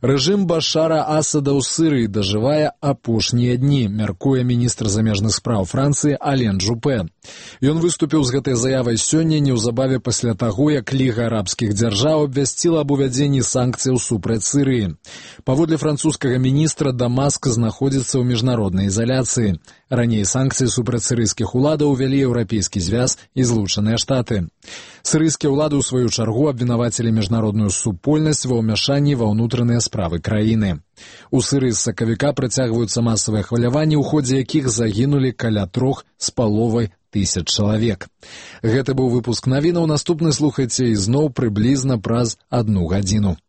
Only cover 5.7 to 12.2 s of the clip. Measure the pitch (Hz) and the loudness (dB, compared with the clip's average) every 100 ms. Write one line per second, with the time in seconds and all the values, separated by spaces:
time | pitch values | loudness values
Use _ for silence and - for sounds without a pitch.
5.7 | 127 139 139 147 139 143 135 117 95 92 | 0 0 2 0 0 -2 0 0 0 -2
6.7 | 117 147 127 85 _ - - - - 131 | -2 -2 -2 -4 _ -20 -20 -20 -2 0
7.7 | 160 170 165 151 156 131 131 135 123 123 | 2 0 0 0 2 2 0 -2 0 0
8.7 | 131 120 113 - 156 160 156 143 123 113 | 0 0 0 0 0 2 2 2 2 0
9.7 | 117 135 131 123 110 120 101 120 101 147 | 0 0 0 -2 -4 -2 -2 -2 0 2
10.7 | 147 107 135 131 113 117 110 92 - 113 | 0 -2 0 0 0 -2 -2 -4 -4 -2
11.7 | 101 117 101 139 156 | 0 0 0 2 2